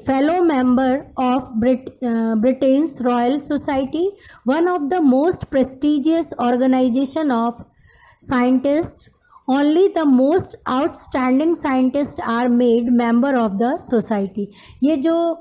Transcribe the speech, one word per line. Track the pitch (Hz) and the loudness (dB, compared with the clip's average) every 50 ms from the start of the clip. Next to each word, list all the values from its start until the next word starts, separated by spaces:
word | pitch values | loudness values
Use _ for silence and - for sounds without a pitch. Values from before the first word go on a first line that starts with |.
| - - | 0 -2
fellow | 269 269 285 302 339 370 359 | 0 0 0 0 2 2 2
member | 330 294 254 254 254 247 247 262 254 254 285 330 - - - | 2 2 2 2 2 2 2 2 0 0 -2 -4 -8 -6 -4
of | 262 254 247 269 262 - 247 220 | -2 0 0 -2 -4 -4 -4 -2
Brit-, | 226 254 262 240 - - - _ 262 | 0 2 0 0 -2 -8 -10 _ -4
uh, | 240 233 226 226 226 220 | -4 -2 -2 -2 0 0
Britain's | 214 214 262 262 262 269 262 262 277 320 330 - - | 2 2 2 0 2 2 2 2 2 2 0 -4 -4
Royal | 233 247 247 240 240 247 277 294 | -2 0 0 0 0 0 -2 -2
Society, | 294 - 302 277 - - 285 269 277 262 - 311 359 403 392 - - - - - _ 226 | -4 -4 -4 -4 -2 -2 -2 -2 -4 -4 -4 -4 -4 -4 -4 -8 -14 -20 -20 -8 _ -2
one | 269 320 339 359 | 0 0 0 0
of | 359 359 294 262 | 0 -2 -2 -2
the | 370 370 320 | 0 2 2
most | 269 247 262 294 370 - - - - | 4 4 4 2 0 0 -2 -6 -4
prestigious | - 269 262 262 - - - 294 302 294 254 320 330 330 320 - - - | -2 0 0 -2 -2 -4 -2 0 0 0 0 0 0 0 -2 -4 -6 -4
organization | 247 240 247 240 254 262 254 262 254 254 226 262 277 269 - 320 311 285 | -2 0 0 2 2 2 2 2 2 0 0 0 -2 -2 -4 -4 -2 -2
of | 247 226 233 240 233 - - - _ _ _ _ _ _ - - _ - | -2 -2 -2 -4 -6 -8 -14 -20 _ _ _ _ _ _ -20 -20 _ -18
scientists। | - - 269 247 247 247 262 254 262 277 285 311 - - - - - - _ _ _ _ _ - _ - | -8 -4 -2 0 2 2 2 2 2 0 0 0 -2 -4 -8 -16 -20 -20 _ _ _ _ _ -10 _ -2
Only | 254 277 294 294 311 339 392 392 | 0 2 2 2 4 4 2 2
the | 330 339 311 | 2 0 2
most | 294 254 247 262 277 330 381 - - - - _ - | 4 4 4 4 4 2 2 0 -4 -10 -14 _ -4
outstanding | 254 262 294 330 320 - - - - 277 254 254 254 269 311 339 339 | -2 -2 -2 -2 -4 -8 -10 -8 -4 -2 0 0 2 2 2 0 0
scientists | 320 - 294 262 262 254 262 254 285 294 - - - - | 0 -2 -2 0 0 0 0 0 -2 -4 -4 -6 -8 -6
are | 220 233 233 247 247 | -4 -2 -2 0 2
made | 240 240 247 240 226 240 240 233 240 | 2 2 4 4 2 2 2 2 0
member | 240 240 233 233 240 254 285 269 | 2 2 2 2 2 2 2 2
of | 247 226 214 190 196 | 0 0 -2 -2 -2
the | 233 247 302 339 - - 254 | -2 -2 -2 -4 -4 -2 -2
society। | 226 208 - 226 202 196 196 - 208 202 - - - - - - - 247 | -2 0 -2 -2 -4 -4 -4 -6 -8 -8 -8 -12 -16 -20 -20 -6 -2 0
ये | 285 320 | 0 0
जो | 277 262 330 330 339 339 339 330 330 | 0 0 0 0 0 0 -2 -4 -6